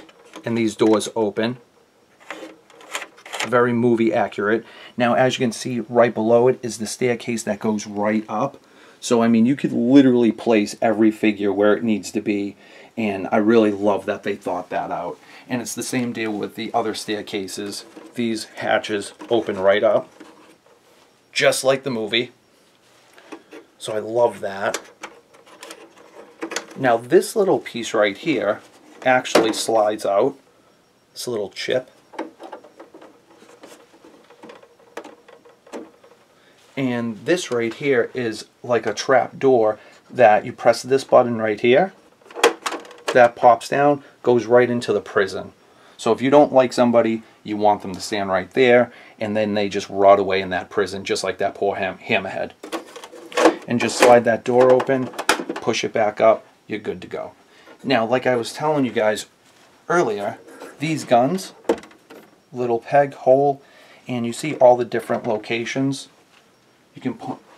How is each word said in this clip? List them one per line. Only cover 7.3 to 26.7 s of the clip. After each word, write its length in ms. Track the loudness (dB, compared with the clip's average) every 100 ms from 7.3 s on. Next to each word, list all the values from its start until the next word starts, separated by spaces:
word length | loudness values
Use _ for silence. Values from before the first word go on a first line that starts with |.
| -6
that 160 | -6 -6
goes 280 | -4 -4 -6
right 380 | -4 -2 -2 -4
up. 300 | -4 -6 -6 _ _ -20 _
So, 220 | 0 2
I 80 | 4
mean, 160 | 4 4
you 100 | 2
could 160 | -2
literally 600 | 0 4 6 8 6 2
place 420 | 0 2 2 2 0
every 300 | 0 4 2
figure 420 | 2 0 0 -2
where 240 | 2 2 2
it 60 |
needs 280 | 0 -2 -4
to 80 | -6
be, 380 | -4 -4 -4 -10 -20 -20 -16 -6
and 320 | -4 -4 -2
I 60 | 0
really 340 | 4 4 4
love 340 | 2 0 -2 -2
that 180 | -6
they 120 | -6 -8
thought 340 | -6 -8 -6
that 220 | -6 -6
out. 260 | -8 -8 -12 -18 -20 -10
And 140 | -8
it's 140 | -8 -10
the 80 |
same 280 | -6 -4 -4
deal 200 | -6 -6
with 220 | -6 -8 -10
the 180 | -6
other 220 | -4 -4 -6
staircases. 920 | -6 -8 -6 -8 -8 -10 -10 -12 -16 -20 -14 -6
These 300 | -4 -4 -8 -8
hatches 580 | -2 -2 -2 -6 -8 -14 -4
open 280 | -2 -2 -2
right 260 | 2 2
up, 260 | 2 2 -2 -14 -20 -20 _ _ _ _ _ _ _ _ _
just 320 | -2 0 2
like 200 | 0 0
the 60 | -2
movie. 420 | -6 -4 -4 -4 _ _ _ _ _ _ _ _ _ -20 -20 _ -20 -20 _
So 160 | -8
I 60 | -8
love 420 | -4 0 0 0
that. 380 | -8 -6 -6 -6 -10 _ -20 -20 _ _ _ -20 -20 -20 -20 _ -20 -20 -20 _ -12 -12 -12